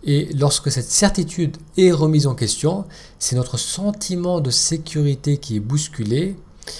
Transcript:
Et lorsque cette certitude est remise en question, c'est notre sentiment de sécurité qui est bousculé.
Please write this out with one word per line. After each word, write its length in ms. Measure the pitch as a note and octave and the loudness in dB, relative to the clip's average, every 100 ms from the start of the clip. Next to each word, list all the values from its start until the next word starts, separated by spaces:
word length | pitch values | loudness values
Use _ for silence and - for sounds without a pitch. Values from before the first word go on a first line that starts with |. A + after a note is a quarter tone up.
Et 280 | - C#3+ - | 2 0 0
lorsque 360 | C#3 C#3+ - - | 0 2 2 -2
cette 180 | B2+ A#2+ | -2 -2
certitude 680 | - G3+ G3+ D3+ - E3 - - - | 2 2 2 -2 -2 -2 -2 -8 4
est 140 | F#3 | 4
remise 360 | E3 D#3 D#3 C#3 | 6 4 4 2
en 80 | |
question, 500 | B2 A2 - D3 F#3+ G3 - - - | 0 -2 0 0 -2 -6 -14 -20 -8
c'est 180 | - B2 | -2 -2
notre 220 | B2 A#2+ | -2 -4
sentiment 840 | - - G3+ G#3 - F3+ F3 F3+ | -6 -2 -2 -2 -4 -2 0 0
de 100 | C3+ | 2
sécurité 880 | A#2+ - E3 D3+ D3+ C#3+ C3+ D3 C#3+ | 0 0 -2 -4 0 0 0 0 -2
qui 180 | - A2 | 0 -4
est 40 | |
bousculé. 800 | G#2+ D3 D3+ - G#2+ B2 F#3 G3 - - - - | -2 -2 -4 -6 -2 0 -2 -6 -14 -20 -16 -16